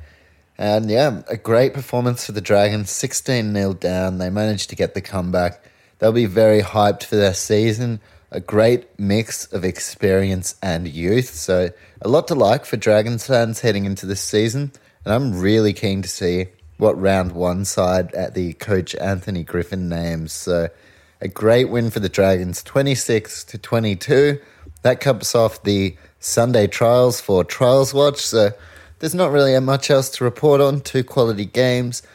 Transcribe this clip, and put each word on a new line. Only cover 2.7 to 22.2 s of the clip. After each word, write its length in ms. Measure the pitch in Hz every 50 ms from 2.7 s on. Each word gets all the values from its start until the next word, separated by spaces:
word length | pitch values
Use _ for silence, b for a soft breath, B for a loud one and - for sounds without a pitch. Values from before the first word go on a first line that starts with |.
| 104 107 104 92
sixteen 640 | - - - 127 - - - - 131 120 110 107 104
nil 180 | 101 98 95 95
down. 460 | 87 - 87 92 92 92 92 92 92
They 100 | 92 92
managed 400 | 95 104 107 107 107 95 - -
to 60 | -
get 160 | - 92 - -
the 80 | 98
comeback. 640 | 92 - - 95 87 90 90 90 87 87 - - b b b b b b b b
They'll 140 | 107 110 110
be 140 | 120 120
very 340 | 101 87 113 110 107 107 107
hyped 440 | 101 95 - 110 104 104 98 - -
for 120 | - 113
their 160 | 107 101 95 92
season. 680 | - - - 110 104 110 113 107 110 123 120 113 104 b b b b b b
A 100 | - -
great 580 | 90 - 107 104 110 117 123 123 - _ _ -
mix 520 | 101 98 101 110 113 - - - - - -
of 120 | 101 85
experience 920 | 92 90 - - - - - - 98 95 95 98 95 95 92 90 - - - -
and 240 | 95 85 82 87
youth. 440 | 82 71 80 82 90 107 127 127 -
So 400 | - - - - 92 90 92 87 - b b b b b -
a 60 | 104
lot 200 | 131 160 165 -
to 60 | 170
like 320 | 135 110 98 117 - -
for 100 | - -
Dragons 500 | 113 - 113 107 107 107 117 120 113 -
fans 340 | - 135 117 117 113 113 -
heading 260 | - 117 101 101 98
into 180 | 98 98 - -
this 160 | 92 98 92
season. 520 | - - - 107 110 117 110 139 143 139 - b b b b b b
And 100 | 98 107
I'm 260 | 123 139 127 95 90
really 320 | 90 98 107 113 107 104 98
keen 300 | - - 101 98 98 95
to 60 | 92
see 400 | - - 98 87 87 90 92 92 _ _ _ - -
what 240 | - 104 107 76 80
round 320 | 95 95 95 95 90 90 90
one 320 | 85 90 90 90 95 98
side 500 | - - 107 92 90 92 92 90 - -
at 200 | - 92 - -
the 180 | 92 90 85 78
coach 400 | - - - 101 92 82 - -
Anthony 480 | - 85 98 98 90 90 107 98 87 80
Griffin 440 | - - 87 85 - 101 92 90 87
names. 440 | 85 85 85 85 82 80 80 76 -
So 360 | - - 92 87 85 85 82 b b b b b b b b b b
a 80 | - 80
great 420 | - - 107 110 117 123 127 -
win 200 | 107 120 117 113
for 100 | - 113
the 80 | 101 90
Dragons, 540 | - 104